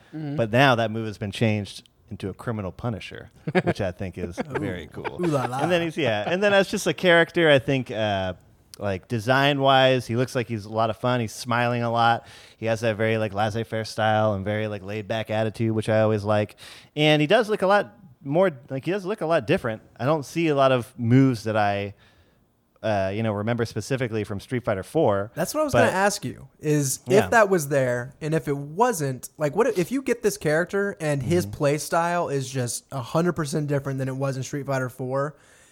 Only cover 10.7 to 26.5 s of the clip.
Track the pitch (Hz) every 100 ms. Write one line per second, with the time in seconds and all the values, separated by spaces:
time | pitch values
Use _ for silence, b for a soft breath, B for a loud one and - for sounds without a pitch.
10.7 | 110 113 104 123 123 110 - 120 120 120
11.7 | 120 117 117 117 117 - B B B 110
12.7 | 113 117 104 110 110 110 98 110 113 113
13.7 | 110 107 - 110 107 110 98 95 107 107
14.7 | 104 95 107 98 113 110 107 110 - 113
15.7 | 110 113 110 107 107 101 107 104 - B
16.7 | B B 151 151 151 151 220 214 208 190
17.7 | 202 139 - - - 139 160 190 131 -
18.7 | 131 156 202 180 220 160 165 107 185 120
19.7 | 110 - - 123 160 131 165 165 139 135
20.7 | 127 113 - 117 131 135 113 107 107 104
21.7 | 101 101 - b b b b b _ _
22.7 | _ 110 104 95 104 113 104 107 120 113
23.7 | 110 - 131 123 110 101 101 - 127 120
24.7 | 95 - 156 131 98 104 - 180 294 302
25.7 | 127 233 185 202 202 127 113 -